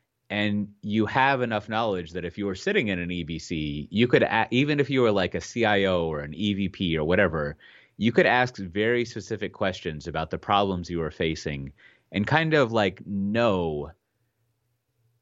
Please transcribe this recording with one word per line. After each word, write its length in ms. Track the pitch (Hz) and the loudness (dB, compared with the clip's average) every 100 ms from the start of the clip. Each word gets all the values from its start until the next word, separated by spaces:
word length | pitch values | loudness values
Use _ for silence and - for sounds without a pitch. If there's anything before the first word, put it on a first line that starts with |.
| _ _ - | _ _ -6
And 380 | 104 104 104 101 - | -2 0 0 -4 -8
you 260 | 107 110 101 | -2 0 2
have 360 | 135 135 135 | 4 4 2
enough 260 | 120 107 104 | 0 -2 -2
knowledge 440 | 110 117 92 82 | -2 0 -2 -4
that 120 | 87 | -8
if 140 | 85 104 | -8 -6
you 80 | 101 | -6
were 80 | |
sitting 340 | 92 196 208 110 | -4 -2 0 0
in 100 | 90 | -2
an 100 | 87 | -2
E 140 | 87 | -4
B 140 | 80 82 | -6 -8
C, 500 | - 80 76 73 71 | -6 -4 -4 -6 -4
you 160 | 104 123 | 0 4
could, 140 | 139 | 4
a-, 240 | 113 110 101 | 4 0 0
even 300 | 123 147 147 | 0 2 0
if 80 | 139 | 0
you 140 | 135 | 2
were, 80 | 117 | 2
like, 240 | 98 90 | 2 0
a 80 | 90 | -2
C 240 | - 120 107 | -6 0 2
I 180 | 101 | 4
O 200 | 98 90 | 2 2
or 160 | 80 76 | 0 -4
an 120 | 73 | -8
E 220 | 73 104 | -4 -2
V 140 | 98 95 | 0 -2
P 260 | - 90 78 | -2 -2 0
or 80 | |
whatever, 520 | 76 92 92 78 73 73 - - _ - | 2 4 4 2 -4 -8 -18 -20 _ -2
you 140 | 110 | 2
could 120 | 151 | 4
ask 320 | 139 123 127 117 | 4 4 2 -2
very 480 | 92 98 110 120 | -6 0 2 2
specific 480 | 117 110 - 107 104 | -2 -8 -8 -6 -6
questions 540 | - 98 92 87 76 80 | -4 -4 -2 -6 -8 -6
about 240 | 78 78 | -6 -4
the 80 | 85 | -6
problems 500 | - 101 101 90 87 | 2 2 2 -2 -4
you 120 | 85 | -4
were 100 | 78 | -4
facing 640 | - 82 76 78 71 69 - - _ _ | -2 -2 -2 -6 -6 -10 -14 -20 _ _
and 140 | 95 110 | -4 2
kind 280 | 147 160 | 2 4
of, 180 | 151 117 | 4 4
like, 320 | 113 98 95 - | 2 0 -2 -6
know, 840 | 101 101 113 120 95 85 76 73 - _ _ _ _ _ _ _ _ _ _ _ _ | -4 -2 2 2 2 0 -4 -8 -14 _ _ _ _ _ _ _ _ _ _ _ _